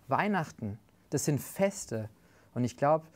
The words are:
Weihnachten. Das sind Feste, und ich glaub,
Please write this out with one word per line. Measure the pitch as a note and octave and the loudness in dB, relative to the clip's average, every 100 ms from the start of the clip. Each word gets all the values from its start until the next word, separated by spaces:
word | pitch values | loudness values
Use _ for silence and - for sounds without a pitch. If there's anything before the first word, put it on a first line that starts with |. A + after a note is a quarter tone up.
| - | -2
Weihnachten. | C3 G3 G3 - - G#2+ G#2 _ _ _ | 0 2 0 -2 -6 -8 -8 _ _ _
Das | C#3 | -2
sind | - C3+ | 0 0
Feste, | - - G3 G3 - A2+ G#2 - _ _ _ | -2 0 0 0 -6 -6 -6 -12 _ _ _
und | A#2+ | -2
ich | B2 - | -2 2
glaub, | C#3+ D#3 - | 2 2 0